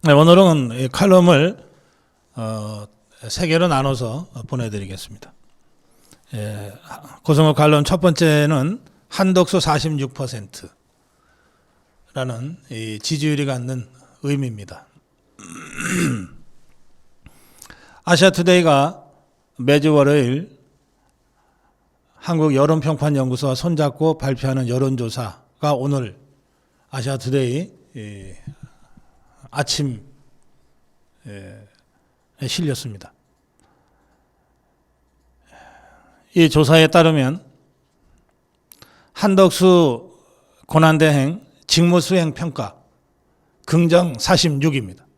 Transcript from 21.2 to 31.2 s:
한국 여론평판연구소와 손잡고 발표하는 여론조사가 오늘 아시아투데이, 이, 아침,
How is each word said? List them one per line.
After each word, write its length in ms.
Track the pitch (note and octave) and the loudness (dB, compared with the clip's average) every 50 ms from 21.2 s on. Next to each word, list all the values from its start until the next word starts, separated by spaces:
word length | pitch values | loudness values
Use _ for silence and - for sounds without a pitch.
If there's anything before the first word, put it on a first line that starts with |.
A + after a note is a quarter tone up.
| _ _ _ _ _ _ _ _ _ _ _ _ _ _ _ _ _ _ _ | _ _ _ _ _ _ _ _ _ _ _ _ _ _ _ _ _ _ _
한국 400 | _ - - E3+ D#3+ D#3 D#3 C#3 | _ -8 -4 -2 0 0 2 2
여론평판연구소와 1000 | C3 C#3+ D3 D#3+ D#3 C3+ D#3 D#3 C3+ C#3+ D3+ D3 C#3 C3 B2+ B2 B2 C#3+ C3+ C3 | 2 2 2 2 0 0 -2 -4 -2 -2 -2 0 0 -2 -2 -4 -4 -2 -4 -4
손잡고 640 | B2 - F3 E3+ D3 D#3 C#3+ - - D#3 D#3+ D#3 | -4 -4 -4 -2 0 -2 -2 -2 -2 -2 -2 -2
발표하는 500 | D#3+ - C#3 C3+ B2+ - C3+ C3 C3+ B2+ | -2 -4 -6 -4 -4 -4 -4 -4 -2 -4
여론조사가 1080 | A#2 A#2+ B2+ C3+ C3+ C3+ B2 A#2+ A2+ - B2+ A#2+ G#2 - _ _ _ _ _ - D3 D3 | -2 -2 -2 -2 -2 -2 -4 -6 -8 -8 -10 -10 -12 -14 _ _ _ _ _ -2 -2 -2
오늘 460 | B2 C3 C#3+ C#3+ C3+ B2 G2+ - _ _ _ _ _ _ _ _ _ _ _ _ _ _ _ - | -2 -2 -2 -2 -4 -4 -8 -12 _ _ _ _ _ _ _ _ _ _ _ _ _ _ _ -12
아시아투데이, 800 | C3+ A#2 C3+ C#3 B2+ - B2+ C3 C#3 C3 A#2+ B2 D3 F#3 F#3+ _ _ _ _ _ | -8 -6 -6 -6 -6 -6 -4 -2 -2 -2 -2 -4 -6 -8 -10 _ _ _ _ _
이, 380 | C3 G#2+ G#2 G2+ G2 F#2+ F2 - - - - C#3+ _ - - _ _ - _ - - _ _ _ _ _ _ _ _ - - | -16 -16 -16 -16 -16 -18 -18 -20 -18 -18 -20 -20 _ -20 -20 _ _ -20 _ -20 -20 _ _ _ _ _ _ _ _ -20 -10
아침, 560 | - C#3+ C#3+ - - - D3 C3+ A#2+ G#2 - - _ _ _ _ _ _ _ _ _ _ _ _ _ _ _ _ _ _ _ _ _ _ | -6 -6 -6 -4 -4 -6 -6 -6 -8 -12 -16 -20 _ _ _ _ _ _ _ _ _ _ _ _ _ _ _ _ _ _ _ _ _ _